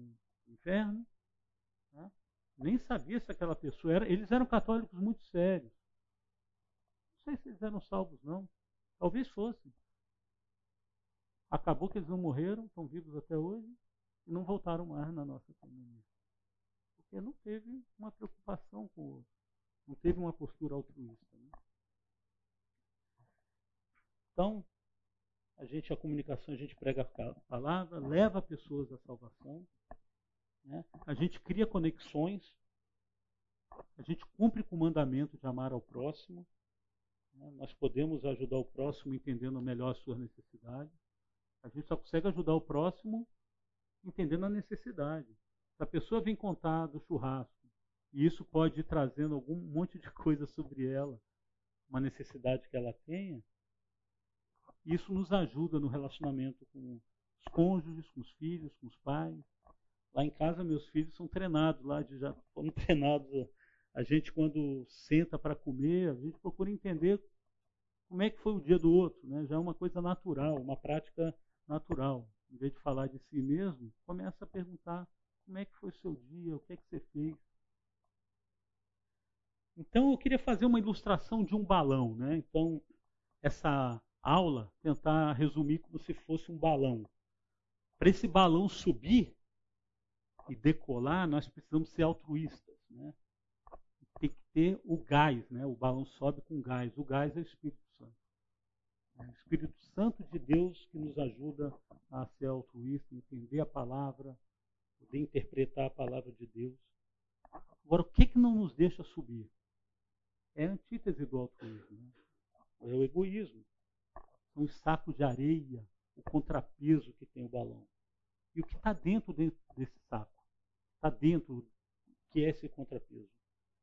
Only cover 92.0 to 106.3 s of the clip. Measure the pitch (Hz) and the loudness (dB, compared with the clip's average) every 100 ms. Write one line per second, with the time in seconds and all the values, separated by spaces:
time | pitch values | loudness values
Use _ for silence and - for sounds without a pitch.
92 | 160 160 151 151 156 - - - _ 117 | 2 2 -4 -4 -4 -8 -20 -20 _ -16
93 | 285 - _ _ _ _ - - - _ | -14 -16 _ _ _ _ -20 -20 -20 _
94 | - - 147 - - 156 170 190 - 165 | -20 -2 0 0 0 4 6 4 0 -4
95 | - 143 151 123 - 123 139 117 127 131 | 4 6 6 4 -2 -6 -4 0 0 0
96 | 135 - 139 147 - 156 127 127 120 110 | -4 -4 -2 -2 -6 -8 -4 -4 -4 -6
97 | 139 135 147 143 165 - 151 - _ _ | -2 0 0 -2 -8 -10 -10 -10 _ _
98 | 117 113 _ _ _ _ _ _ _ _ | -20 -20 _ _ _ _ _ _ _ _
99 | _ 127 120 120 - 160 156 - _ - | _ -18 -18 -18 -4 -2 -2 -10 _ 0
100 | 220 - 170 170 131 160 180 175 - 160 | 0 0 -6 -8 2 4 4 -2 -14 -10
101 | 151 143 135 113 143 143 143 - _ - | -6 -4 -4 -4 -8 -6 -6 -8 _ -20
102 | _ 131 123 - 135 131 123 120 123 143 | _ -10 -10 -6 -4 -4 -8 -10 -6 -6
103 | - 127 - 131 117 143 151 139 120 131 | -8 -16 -16 -16 -6 -4 -4 -4 -6 -4
104 | 139 127 135 127 _ _ _ _ _ _ | -6 -8 -14 -18 _ _ _ _ _ _
105 | - 139 147 143 - - 131 - 135 - | -10 -6 -2 -2 -2 0 0 0 -2 -2
106 | 123 127 127 | -6 -6 -8